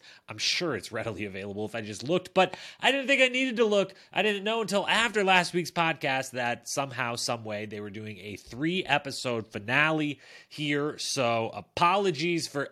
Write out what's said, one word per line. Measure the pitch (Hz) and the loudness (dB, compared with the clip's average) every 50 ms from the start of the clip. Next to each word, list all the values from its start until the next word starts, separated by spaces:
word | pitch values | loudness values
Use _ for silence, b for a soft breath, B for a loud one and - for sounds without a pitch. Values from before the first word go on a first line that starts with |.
| B B B B B B | B B B B B B
I'm | 113 110 | -8 -2
sure | - - - - 175 160 127 | 0 0 0 0 0 -2 -2
it's | 95 - - | -4 -6 -6
readily | 110 117 107 117 101 87 107 | -6 -6 -4 -4 -4 -6 -6
available | 98 92 95 98 101 98 104 110 | -6 -8 -8 -8 -8 -6 -4 -4
if | 101 - | -4 -4
I | 113 | -6
just | 104 104 104 92 120 | -6 -6 -8 -6 -2
looked, | 139 180 180 180 - | 0 0 0 0 2
but | - 185 185 180 - B B B B B | 4 4 4 4 2 B B B B B
I | - 233 | 0 2
didn't | 269 277 262 226 | 2 2 2 2
think | 277 269 | 4 6
I | 262 254 | 4 4
needed | 247 254 262 262 226 | 4 2 0 0 2
to | 220 233 | 2 4
look. | 208 208 202 190 190 - B B B | 4 4 4 2 2 -2 B B B
I | B 180 | B 0
didn't | 202 214 202 196 190 | 2 2 0 0 0
know | 214 226 233 | -2 0 0
until | 220 170 196 196 170 | 0 0 0 0 2
after | - 180 214 233 233 202 214 196 | 2 2 2 2 2 2 2 4
last | 190 185 180 170 - - | 6 6 6 4 4 0
week's | 180 160 - | -2 -2 -2
podcast | - 175 165 165 160 - 156 139 131 131 131 - | 0 0 0 0 0 0 0 0 0 0 -2 -4
that | 123 127 123 120 120 120 - - | -4 -2 -2 -2 -2 -4 -6 -6
somehow, | - 147 139 135 120 131 123 120 120 | -4 -4 -4 -4 -4 -4 -2 -2 -2
some | 117 - - 120 113 | -2 -2 -2 -2 -4
way, | 110 107 104 104 107 | -4 -6 -6 -6 -6
they | 104 107 104 | -8 -8 -10
were | 104 104 | -10 -10
doing | 98 110 107 107 104 90 | -10 -10 -10 -10 -12 -12
a | 92 104 98 | -12 -12 -12
three-episode | - - - 117 120 151 165 180 190 - - 143 143 - 139 120 - - 127 120 113 110 - | -12 -12 -12 -8 -4 -2 0 0 0 2 2 2 2 0 -2 -8 -6 -4 -2 -2 -2 -4 -6
finale | - 110 101 110 127 143 151 160 160 156 151 147 131 - B B B B B B | -8 -8 -4 0 2 4 4 4 2 0 0 -2 -4 -8 B B B B B B
here. | - 147 151 147 147 143 147 151 - - | -8 -4 -2 0 0 0 0 -2 -4 -6
So | - - - 143 123 117 117 113 113 110 | -6 -4 -2 0 2 2 2 2 0 -2
apologies | - 101 - _ - - 175 175 190 208 202 190 156 131 165 175 175 160 - | -4 -8 -12 _ 0 2 4 4 4 4 2 2 0 0 0 0 0 0 -2
for | - - 143 135 - | -4 -4 -4 -4 -2